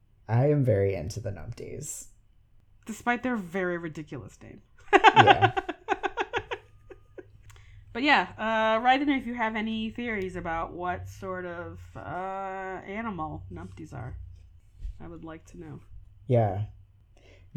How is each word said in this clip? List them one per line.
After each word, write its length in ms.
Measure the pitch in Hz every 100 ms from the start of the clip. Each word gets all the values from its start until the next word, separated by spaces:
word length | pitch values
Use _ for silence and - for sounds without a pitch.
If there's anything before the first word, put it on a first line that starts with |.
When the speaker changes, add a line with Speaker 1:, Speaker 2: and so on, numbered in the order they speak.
| _ _ -
Speaker 1:
I 200 | 113 139
am 160 | 147
very 320 | 127 101 98 95
into 240 | 78 -
the 120 | 101
numpties. 760 | 101 - - - - 151 - - - _ _ _ - _ - -
Speaker 2:
Despite 360 | 214 - 240
their 120 | 254 240
very 400 | 175 190 180 175
ridiculous 600 | 170 151 151 135 98 -
name. 200 | - - - - -
Speaker 1:
Yeah. 580 | 403 440 - 392 381 381 -
Speaker 2:
<laughs> 40 | - - - 392 392 - 415 466 - - - - - - - - - - - - - - -
But 100 | 233
yeah, 240 | 285 247 180 -
uh, 440 | 220 220 220 220
write 180 | 247 269
in 80 | 285
if 160 | 269 233
you 100 | 240
have 200 | 220 226
any 340 | 220 220 220
theories 460 | 214 240 214 185 175
about 380 | 170 165 165
what 340 | 160 180 185 -
sort 380 | - 190 185 180
of, 340 | 170 170 165 - -
uh, 40 | 98 170 185 190 196 190 190 185 -
animal 580 | 196 233 180 156 156 -
numpties 440 | 175 175 - 156
are. 240 | 135 120 - - - - - - - - -
I 60 | 165
would 160 | 165
like 220 | 165 160 -
to 60 | 175
know. 220 | 160 147 - - - - -
Speaker 1:
Yeah. 360 | 120 110 95 107 - - - _ -
I'm 60 | - - -